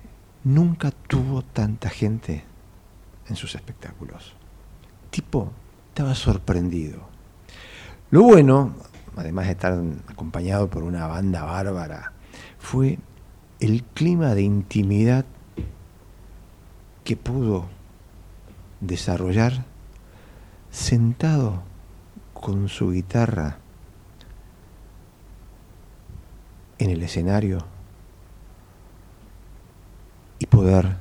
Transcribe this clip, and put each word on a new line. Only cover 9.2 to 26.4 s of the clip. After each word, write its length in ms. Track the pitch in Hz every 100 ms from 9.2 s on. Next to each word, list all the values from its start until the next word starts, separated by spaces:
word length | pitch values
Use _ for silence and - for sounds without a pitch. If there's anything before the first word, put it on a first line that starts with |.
| 78 92 92
de 60 |
estar 300 | 90 92 90 85 69 -
acompañado 600 | - 82 85 90 101 95
por 140 | 90
una 240 | 82 87 80
banda 380 | 82 98 85
bárbara, 680 | 76 92 98 92 78 76 - - - - - -
fue 400 | - 127 135 - - - - - - -
el 240 | 107 117
clima 500 | 123 - 160 175 151
de 80 | 101
intimidad 840 | 101 101 95 107 98 101 113 131 - - - - - - - - - - - - - - - - - -
que 120 | - 113
pudo 500 | 120 131 113 95 90 - - - - - - - - - - -
desarrollar 840 | 85 87 - 85 90 104 117 127 127 - - - - - - - - - -
sentado 880 | - - 120 117 120 160 151 117 92 92 - - - - - -
con 340 | - - 98 98
su 220 | - 98
guitarra 680 | 90 90 120 117 - 76 - - - - - - - - - - - - - - - - - - - - - - - - - - - - -